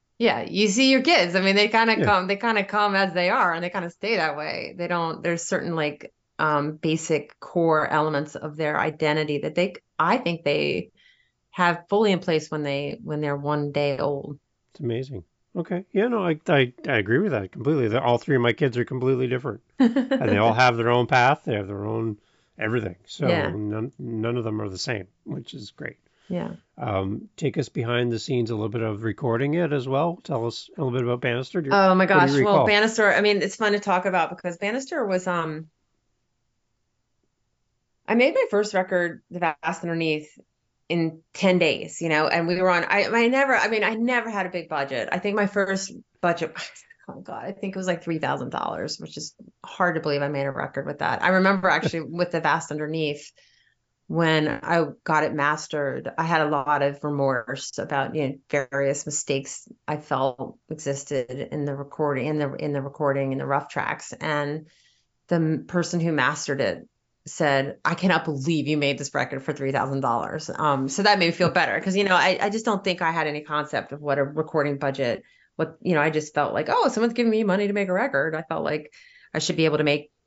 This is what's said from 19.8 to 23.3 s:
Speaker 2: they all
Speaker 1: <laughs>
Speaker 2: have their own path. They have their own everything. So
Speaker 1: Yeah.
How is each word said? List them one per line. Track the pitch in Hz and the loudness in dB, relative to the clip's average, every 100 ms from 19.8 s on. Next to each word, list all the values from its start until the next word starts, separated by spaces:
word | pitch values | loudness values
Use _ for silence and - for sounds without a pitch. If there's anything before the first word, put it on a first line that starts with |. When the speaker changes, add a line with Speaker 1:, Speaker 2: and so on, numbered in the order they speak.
| 240 254 - 269 - | 2 2 0 0 2
Speaker 2:
they | 101 | 4
all | 113 | 4
Speaker 1:
<laughs> | |
Speaker 2:
have | 113 127 117 | 6 6 6
their | 117 | 4
own | 120 117 | 4 4
path. | 131 123 147 | 6 6 4
They | - 107 | 0 -4
have | 95 | -4
their | 101 104 | -6 -4
own | 113 113 104 _ _ _ - | -2 -2 -6 _ _ _ -6
everything. | 110 117 104 90 - | -2 0 -2 -6 -14
So | - | -2
Speaker 1:
Yeah. | 143 | 2